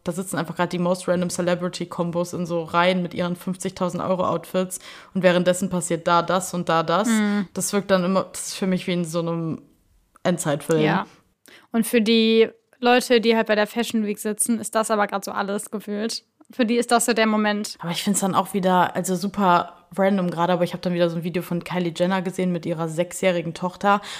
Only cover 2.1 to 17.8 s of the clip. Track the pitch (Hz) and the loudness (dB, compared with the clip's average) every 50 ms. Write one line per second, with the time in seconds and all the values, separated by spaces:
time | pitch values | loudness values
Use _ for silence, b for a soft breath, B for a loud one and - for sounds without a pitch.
2.1 | 160 175 175 175 - 170 180 165 175 170 160 160 - 170 175 185 185 185 175 165 | -2 -4 -4 -4 -4 -6 -4 -4 -4 -4 -4 -2 0 2 4 4 4 2 0 -2
3.1 | - - 180 175 180 - - 190 180 - - 190 185 - 185 175 175 - - - | -4 -4 -4 -4 -4 -4 -4 -6 -6 -4 -6 -8 -4 -4 -4 -2 -2 -2 -2 -2
4.1 | 185 180 185 - 165 170 - - - 185 185 185 - - B B B B B B | 0 0 0 0 -2 -4 -4 -4 -2 -2 -2 -2 -6 -10 B B B B B B
5.1 | B 190 180 180 175 180 175 180 180 180 196 180 180 180 156 - 175 160 165 175 | B 2 4 4 4 4 4 2 2 2 0 -2 -2 -2 -2 -2 -2 -2 0 2
6.1 | 175 170 165 170 175 190 180 - - 180 175 180 165 165 160 160 165 185 214 233 | 4 4 4 2 0 -2 -2 -2 -4 -4 -2 0 2 2 2 2 2 2 2 2
7.1 | 226 220 208 208 202 208 190 - - 190 180 - 202 202 190 202 196 185 175 180 | 2 2 2 2 0 0 -2 -4 -6 -6 -4 -2 -2 -2 0 2 2 2 4 2
8.1 | 190 185 - - - - - - - - 202 185 185 180 - 190 180 175 170 160 | 2 0 0 -2 -6 -12 -10 -10 -6 -4 -2 0 0 0 0 -2 -2 -2 -2 -2
9.1 | 160 175 165 170 170 170 165 160 147 - - _ _ _ _ _ _ _ _ _ | -2 -4 -2 -2 -2 -2 -4 -4 -6 -8 -10 _ _ _ _ _ _ _ _ _
10.1 | _ _ - 170 180 - - 160 143 151 - - 165 156 151 156 156 175 208 - | _ _ -2 -2 -2 0 0 -2 -2 -2 0 0 2 2 4 2 2 0 -2 -4
11.1 | - _ _ _ _ _ _ b b b b b b 233 220 - - 240 214 220 | -10 _ _ _ _ _ _ b b b b b b -2 0 2 2 2 4 4
12.1 | 233 226 220 220 226 226 220 - - _ _ _ _ - 247 240 247 247 240 - | 4 4 4 6 6 4 4 4 0 _ _ _ _ 0 2 4 4 4 4 4
13.1 | 247 233 208 233 226 226 220 226 214 208 208 208 - 233 233 - - 220 214 208 | 2 4 4 4 2 2 2 2 2 0 0 0 -2 -4 -4 -2 -2 -2 -2 -2
14.1 | 208 - - 214 208 - - - 233 214 220 - - 220 214 - 226 208 202 202 | -4 -4 -6 -6 -4 -2 -2 -2 -2 -2 -2 -2 -2 -2 0 0 2 0 0 0
15.1 | - 202 - 208 208 208 202 196 202 208 - - - 208 - 202 208 208 214 226 | -2 -4 -6 -6 -6 -4 -4 -4 -4 -6 -6 -8 -10 -10 -8 -6 -6 -4 -4 -4
16.1 | - - - _ _ _ _ - - - 247 208 240 233 233 - 247 233 233 240 | -6 -8 -12 _ _ _ _ -8 -2 0 0 2 2 2 2 4 2 2 4 2
17.1 | 226 220 220 220 214 214 214 214 208 208 208 - - - | 2 2 2 2 2 2 2 0 0 -2 -4 -8 -10 -10